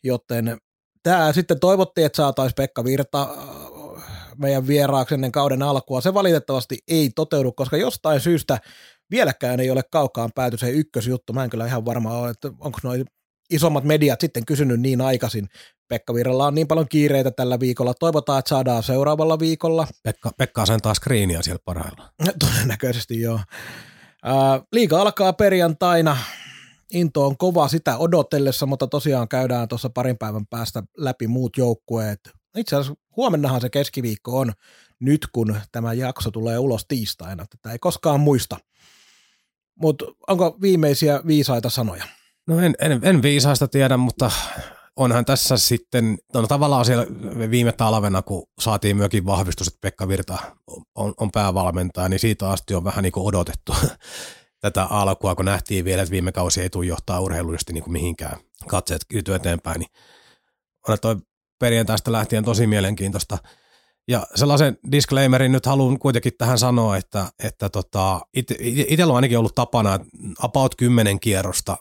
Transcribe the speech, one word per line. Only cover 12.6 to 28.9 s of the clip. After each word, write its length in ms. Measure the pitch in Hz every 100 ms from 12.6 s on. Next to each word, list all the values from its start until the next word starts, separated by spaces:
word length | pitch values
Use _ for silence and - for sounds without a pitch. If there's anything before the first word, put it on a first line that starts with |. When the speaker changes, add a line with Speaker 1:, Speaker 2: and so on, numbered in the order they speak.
| 151 -
Speaker 1:
noi 200 | 127 127 131 _ _ _ _
isommat 340 | 165 165 147
mediat 380 | 139 151 147 120
sitten 240 | 165 - 113
kysynyt 340 | 143 143 120
niin 220 | 131 123
aikaisin. 460 | 131 127 123 110 98 - - _ _
Pekka 260 | 117 -
Virralla 340 | 120 123 127 143
on 80 | 147
niin 120 | 151
paljon 200 | 160 151
kiireitä 420 | 156 147 139 131
tällä 280 | 113 127 123
viikolla. 340 | 127 123 123
Toivotaan, 460 | 123 165 156 143 135
että 100 | -
saadaan 340 | 139 131 120
seuraavalla 560 | 110 131 143 151 160 160
viikolla. 480 | 160 156 165 160 156 -
Speaker 2:
Pekka, 280 | 113 - - -
Pekka 240 | 131 -
asentaa 320 | 101 113 110
screeniä 480 | 104 - 120 98 82
siellä 200 | 82 92 -
parhaillaan. 440 | 87 78 - - _ 156
Speaker 1:
<laughs> 120 | - 147
Todennäköisesti 760 | 117 127 107 131 120 - 113
joo. 180 | 117 113 98 - - - - - - _
Ää, 380 | - 135 135 131 -
liiga 300 | 226 214 165
alkaa 320 | 208 - 185
perjantaina. 840 | 180 208 185 170 151 180 170 160 135 117 - - - - _ _
Into 340 | 175 170 151 139
on 100 | 135
kova 300 | 185 175 -
sitä 300 | 160 147 120
odotellessa, 680 | 165 170 143 147 139 127 139
mutta 220 | 135
tosiaan 400 | 135